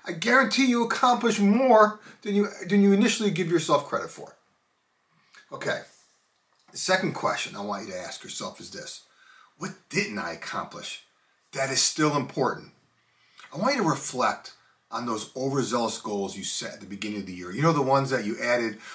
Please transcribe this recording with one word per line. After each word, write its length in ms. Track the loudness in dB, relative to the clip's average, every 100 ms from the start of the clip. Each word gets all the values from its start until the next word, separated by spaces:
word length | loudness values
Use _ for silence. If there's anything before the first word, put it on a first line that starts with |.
I 80 | -10
guarantee 540 | -4 4 4 4 2 2
you 160 | 2
accomplish 560 | 0 2 4 4 2 4
more 600 | 4 6 8 8 8 4 -14 -12
than 120 | -2
you, 140 | 0 0 -4 2
than 160 | 6
you 100 | 8
initially 380 | 8 6 4 0
give 180 | 0 0
yourself 400 | 0 2 0 0
credit 220 | -4 -6
for. 260 | -10 -14 -18 _ _ _ _ _ _ _ _ _ -20 _
Okay, 300 | -8 -6 -6 -8 -20 _ _ _ _ _ _ _
the 60 | -8
second 340 | 0 0 0
question 440 | -2 -4 -4 -6 -8
I 60 |
want 240 | -8 -8 -8
you 60 |
to 60 | -10
ask 240 | -10 -12
yourself 380 | -12 -10 -10 -12
is 100 | -16
this. 320 | -14 -14 -14 -18 _ _ -20 _ _
What 140 | -12 -12 _
didn't 300 | -4 -4 -6
I 140 | -8
accomplish 720 | -10 -10 -10 -10 -12 -14 -14 -18 _ _ _ _
that 180 | -6 -2
is 120 | 0
still 340 | 0 2 0 2
important? 560 | -2 -2 -2 -2 -10 _ _ _ _ _ _ -20 -16
I 60 | -2
want 160 | 0
you 80 | 2
to 60 | 0
reflect 640 | 0 -4 -2 -2 -2 -10 -20 _ _ _
on 140 | -8 -4
those 240 | -6 -6 -6
overzealous 640 | -2 -2 0 0 -2 -4
goals 380 | -6 -4 -4 -6
you 80 |
set 300 | -6 -6 -8
at 60 | -12
the 60 | -14
beginning 340 | -10 -6 -6
of 60 | -8
the 60 |
year. 200 | -10 -10
You 100 | 0
know, 100 | 2
the 100 | 4
ones 280 | 4 2 2
that 140 | -2
you 120 | -2 -4
added, 380 | 0 0 0 -6 -14